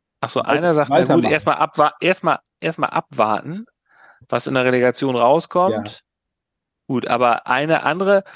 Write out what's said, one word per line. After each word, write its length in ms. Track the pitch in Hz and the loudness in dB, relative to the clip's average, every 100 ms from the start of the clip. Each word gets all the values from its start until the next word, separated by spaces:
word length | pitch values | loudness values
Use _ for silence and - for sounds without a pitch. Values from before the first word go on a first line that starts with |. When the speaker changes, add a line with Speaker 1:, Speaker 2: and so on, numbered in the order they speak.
| _ - | _ -10
Speaker 1:
Ach 100 | 117 | -6
so, 120 | 127 | -4
Speaker 2:
Wei-, 60 | - | 0
Speaker 1:
einer 260 | 131 175 | 0 2
sagt, 160 | 151 135 | 2 2
na 80 | 147 | 2
gut, 100 | 127 | 2
Speaker 2:
weitermachen. 240 | - 113 | 2 2
Speaker 1:
erstmal 240 | 151 165 135 | 0 0 0
abwa-, 380 | 151 - 151 - | -2 2 0 2
erstmal, 380 | 165 185 170 139 _ _ | -2 0 -2 -4 _ _
erstmal 300 | 165 160 139 | -8 -4 -4
abwarten, 760 | - - 131 107 104 139 190 226 _ _ _ - _ - | -4 -6 -2 0 0 -4 -12 -14 _ _ _ -20 _ -6
was 180 | 123 - | -6 -2
in 100 | 135 | 0
der 100 | 127 | 2
Relegation 500 | 127 123 - 139 120 | 2 0 0 -2 2
rauskommt. 720 | 120 156 - 180 185 110 104 | 2 2 0 0 0 -2 -8
Speaker 2:
Ja. 120 | - _ _ _ _ _ _ _ _ - | -16 _ _ _ _ _ _ _ _ -6
Speaker 1:
Gut, 220 | 127 - | -4 -2
aber 400 | 123 123 117 - | 0 2 0 0
eine 360 | 127 151 156 | -2 0 0
andere, 420 | 143 165 196 196 - | 0 -2 2 0 0